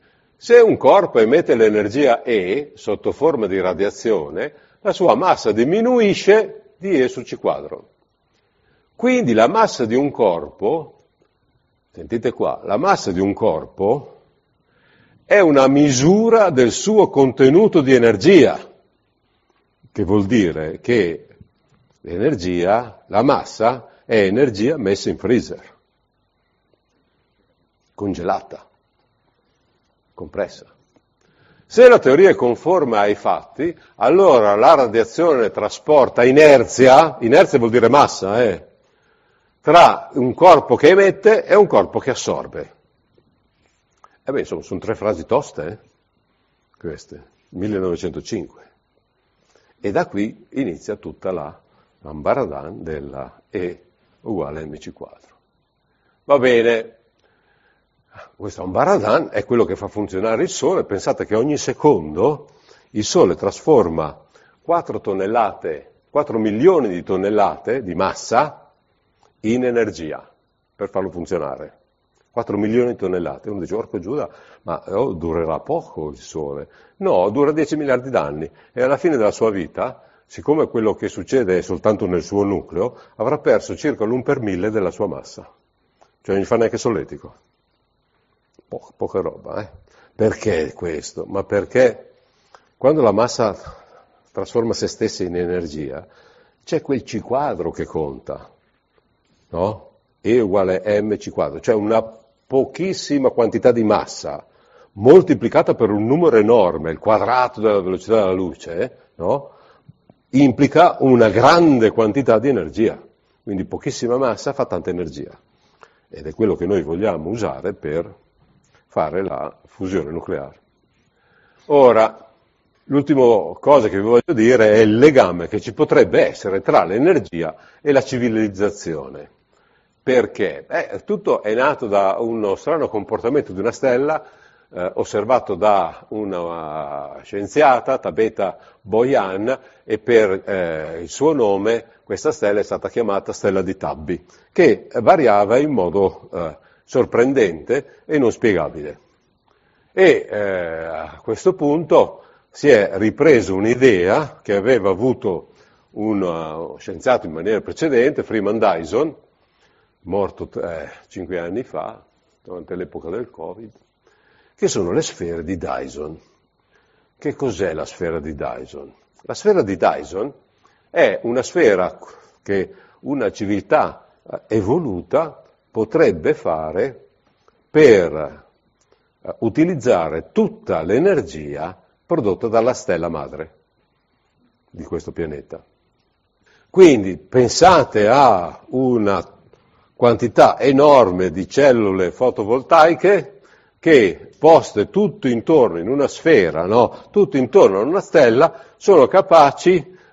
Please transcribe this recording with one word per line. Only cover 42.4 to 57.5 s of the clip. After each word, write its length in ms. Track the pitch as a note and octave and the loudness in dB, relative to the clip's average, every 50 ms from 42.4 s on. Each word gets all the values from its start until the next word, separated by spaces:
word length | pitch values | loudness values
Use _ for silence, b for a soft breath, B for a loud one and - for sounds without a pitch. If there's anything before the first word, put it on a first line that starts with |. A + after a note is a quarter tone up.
| - - - - D2 - _ _ _ _ _ _ _ _ _ _ _ _ _ _ _ _ _ _ _ _ _ _ _ _ _ _ b b b b - | -8 -12 -12 -14 -14 -14 _ _ _ _ _ _ _ _ _ _ _ _ _ _ _ _ _ _ _ _ _ _ _ _ _ _ b b b b -10
E 80 | - | -8
beh, 80 | C#3+ B2 | -6 -6
insomma, 220 | G2 - G2 D#2+ | -6 -6 -10 -12
sono 180 | D#2 - G2 F2+ | -10 -12 -12 -10
tre 160 | - G2 F2 | -8 -8 -8
frasi 300 | - G2 G#2+ G2+ E2 D#2+ | -4 -4 -4 -4 -4 -4
toste, 420 | - A2+ C#3 D3 - - - D2+ | -4 -4 -4 -4 -6 -12 -12 -12
eh, 220 | E2 A2 - _ _ _ _ _ _ _ _ _ _ _ _ _ _ _ _ _ _ _ | -12 -12 -16 _ _ _ _ _ _ _ _ _ _ _ _ _ _ _ _ _ _ _
queste, 540 | _ - E2+ D2+ C#2+ - - E2 D2 - _ _ _ _ _ | _ -16 -16 -16 -16 -18 -20 -20 -20 -20 _ _ _ _ _
millenovecentocinque. 1200 | - F2+ G2 G#2+ G#2 F#2+ F#2 F2+ E2+ E2 F#2+ E2+ D2 D#2+ - - A#2+ G2 D2+ - _ _ _ _ _ _ _ _ _ _ _ _ _ _ _ _ _ _ _ _ _ _ _ _ _ _ - | -12 -10 -8 -6 -6 -4 -4 -6 -6 -6 -8 -10 -10 -12 -12 -10 -10 -10 -10 -12 _ _ _ _ _ _ _ _ _ _ _ _ _ _ _ _ _ _ _ _ _ _ _ _ _ _ -8
E 80 | G2+ | -4
da 140 | G2+ D#3+ F3 | -4 -4 -4
qui 400 | - - G2 G#2 A2+ C3 _ _ _ | -4 -6 -6 -6 -6 -8 _ _ _
inizia 460 | - C3 C#3 G2 E2 D2 - - G#2 | -8 -8 -6 -6 -8 -10 -10 -12 -12
tutta 340 | - - F2+ - _ - F#2+ | -12 -12 -18 -16 _ -10 -8
la 280 | F#2 E2+ D2 D2+ - _ _ _ _ _ _ _ _ _ - | -8 -8 -10 -12 -16 _ _ _ _ _ _ _ _ _ -20
ambaradan 800 | C#2+ D2+ D2+ D2 F#2 B2 C#3 A#2+ E2+ C#2+ C#2 C#2+ D#2+ G#2 - F2+ | -18 -14 -8 -4 -4 -2 -2 -4 -8 -10 -12 -14 -14 -16 -14 -12
della 580 | D#2+ D#2 C#2+ C#2+ C#2 C2+ C2+ C2 B1 _ _ _ _ | -12 -12 -12 -12 -14 -14 -16 -16 -16 _ _ _ _
E 340 | - G2 F#2 F2+ E2 - _ _ _ _ _ _ _ _ | -10 -8 -8 -8 -10 -14 _ _ _ _ _ _ _ _
uguale 420 | - A#2 G#2+ F2 D2 C#2+ D2+ D#2 D#2 | -12 -10 -8 -8 -8 -8 -10 -14 -14
M 140 | D#2 D2+ | -14 -16
C 160 | D2 - F#2 - | -18 -18 -20 -20
quadro. 420 | - - - - _ _ _ _ _ _ _ _ _ _ _ _ _ _ _ _ _ _ _ _ _ _ | -20 -20 -20 -20 _ _ _ _ _ _ _ _ _ _ _ _ _ _ _ _ _ _ _ _ _ _
Va 120 | - C#3+ | 0 0
bene, 600 | C#3 A#2+ B2+ A#2+ A#2 A2+ A#2 A#2 A2+ A2+ - _ _ _ _ _ _ _ _ _ _ _ _ | 2 4 2 2 4 2 2 0 -2 -4 -10 _ _ _ _ _ _ _ _ _ _ _ _